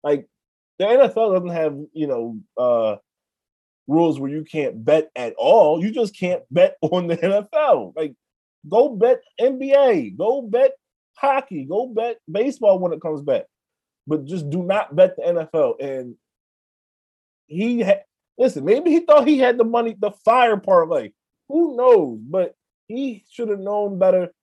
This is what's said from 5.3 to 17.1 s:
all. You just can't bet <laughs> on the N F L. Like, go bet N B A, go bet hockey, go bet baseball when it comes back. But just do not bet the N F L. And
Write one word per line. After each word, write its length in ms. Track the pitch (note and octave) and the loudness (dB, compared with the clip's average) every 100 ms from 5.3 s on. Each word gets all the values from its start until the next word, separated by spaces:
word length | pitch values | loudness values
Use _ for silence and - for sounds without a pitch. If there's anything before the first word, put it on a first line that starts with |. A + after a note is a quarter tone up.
| - | -2
all. 460 | B2 A3 D#3 D#3+ | 4 6 6 2
You 100 | G3 | -2
just 260 | A#3+ G#3+ - | -4 -6 -4
can't 260 | F3+ F3+ - | -6 -6 -4
bet 240 | D3+ F#3+ - | 2 2 2
<laughs> 20 | |
on 260 | D#3 F3+ F3 | -4 -2 -2
the 160 | E3+ | -4
N 80 | F#3 | -2
F 160 | G3+ G3+ | -2 -2
L. 400 | - D4 E3 F#2 D3+ | -2 0 0 -2 -10
Like, 180 | D#3 - _ _ _ _ D3+ | -10 -10 _ _ _ _ -2
go 220 | G#3 C#4+ | 2 2
bet 320 | G#3+ A#3 B3+ _ - | 2 0 0 _ -4
N 180 | A#3+ B3+ | -2 -2
B 160 | C4+ | 2
A, 360 | C#4 C4+ G3 A2 | 4 4 2 -2
go 320 | G2 G3+ C#4 | -4 -2 -2
bet 320 | A#3 A#3 C4 - _ _ _ _ | -2 0 0 0 _ _ _ _
hockey, 480 | C#4 C4+ C4+ E3 | 0 0 -4 -12
go 240 | C3 F#3+ B3+ | -6 -6 -4
bet 300 | A3 A#3 A3+ - | -6 -6 -8 -8
baseball 500 | F#3 C4 - G#3+ F#3+ | -2 -2 0 2 2
when 120 | F3+ | 0
it 100 | D#3 | -6
comes 200 | E3 D3+ | -6 -6
back. 240 | C#3+ B2+ - _ _ _ _ _ - | -2 -2 -4 _ _ _ _ _ -6
But 180 | D3+ C#3 | -6 -4
just 240 | F3+ D3 | -8 -6
do 140 | E3 | -6
not 320 | F3 G3+ - D3 | -2 -2 -2 0
bet 200 | F#3 F3+ | -2 -2
the 100 | D#3+ | -4
N 120 | E3+ | -4
F 120 | D#3 | -4
L. 220 | D#3+ C3 A#2 | -2 -2 -2
And 360 | C3+ C3+ B2 A2+ _ _ _ _ _ _ _ _ _ | -8 -10 -12 -18 _ _ _ _ _ _ _ _ _